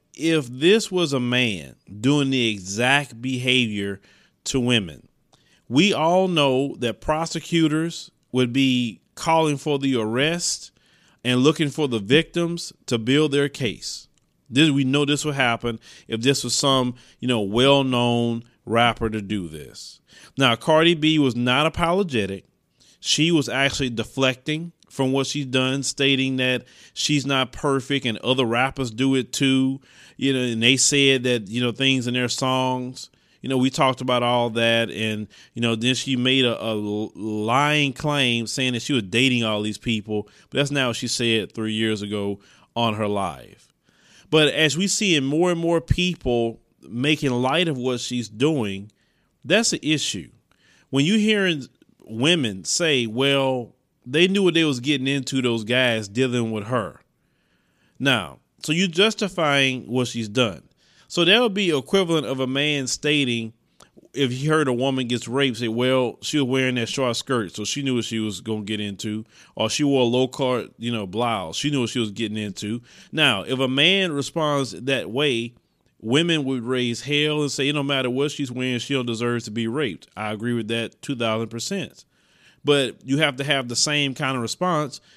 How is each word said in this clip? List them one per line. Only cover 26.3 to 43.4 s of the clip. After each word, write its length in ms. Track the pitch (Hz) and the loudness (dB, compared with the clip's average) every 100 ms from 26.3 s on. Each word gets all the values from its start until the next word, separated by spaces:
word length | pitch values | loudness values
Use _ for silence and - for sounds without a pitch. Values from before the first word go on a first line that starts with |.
| 131 | 0
that 280 | 127 123 127 - - | 0 -2 -4 -20 -18
she's 320 | - - 147 131 | -6 0 0 2
not 240 | 156 131 | 0 -2
perfect 560 | - 147 135 123 139 127 | -2 -2 -2 0 -2 -2
and 120 | 107 | -2
other 260 | 120 131 | 0 0
rappers 480 | 117 117 135 135 123 | 2 2 0 -2 -6
do 240 | 110 135 135 | 0 2 2
it 160 | 120 | -2
too. 480 | - 135 135 131 135 _ - - - | 0 2 2 2 -2 _ -20 -20 -4
You 160 | 135 | -2
know, 60 | 131 | 0
and 240 | 123 113 | -2 2
they 140 | 120 135 | 4 4
said 480 | - 143 139 131 | 4 4 4 4
that, 240 | 123 123 98 | 2 0 -2
you 120 | 117 | -2
know, 120 | 123 | -2
things 340 | 113 135 131 120 | 0 0 0 0
in 80 | |
their 140 | 123 123 | -2 -2
songs. 840 | - 131 131 131 127 127 131 - _ _ _ | -2 -2 0 0 -2 -6 -12 -18 _ _ _
You 60 | 127 | -2
know, 100 | 131 | 0
we 100 | 131 | 2
talked 320 | 147 135 127 | 2 0 0
about 220 | 127 123 | 0 0
all 280 | 120 123 120 | 2 2 0
that. 420 | 113 117 117 113 | 0 2 2 0
And, 340 | 80 110 107 107 - - | -4 -4 -4 -8 -14 -14
you 60 | - | -4
know, 140 | 117 | -2
then 220 | 113 123 123 | 0 0 -2
she 180 | - | 0
made 300 | 127 127 135 | 0 2 2
a, 120 | 123 113 | 2 0
a 140 | 113 | -4
l-, 400 | 110 104 104 107 - | -4 -2 -4 -4 -8
lying 760 | 110 107 107 127 147 151 143 | -6 -4 0 2 2 2 0
claim 540 | - 151 143 127 117 110 | -2 -2 0 2 0 -2
saying 280 | - 127 | -2 -2
that 80 | 123 | -2
she 100 | - | -2
was 100 | 135 | -2
dating 400 | 95 110 131 120 | 0 2 2 2
all 200 | 110 104 | 0 -2
these 140 | 107 104 | -4 -6
people. 520 | - 110 101 107 - - - | -4 -4 -2 -6 -6 -16 -8
But 80 | 127 | -4
that's 120 | 139 | -2
not 160 | 143 127 | 0 -2
what 100 | 113 | -2
she 120 | 120 | -4
said 440 | - 117 110 95 | -2 0 0 -2
three 200 | - 110 | -6 -4
years 280 | 110 110 107 | 0 0 -2
ago 380 | 101 104 101 101 _ _ _ 117 | -4 -4 -4 -6 _ _ _ -2
on 180 | 117 | 0
her 140 | 107 104 | 0 -2
live. 640 | 101 92 67 | -2 -4 -6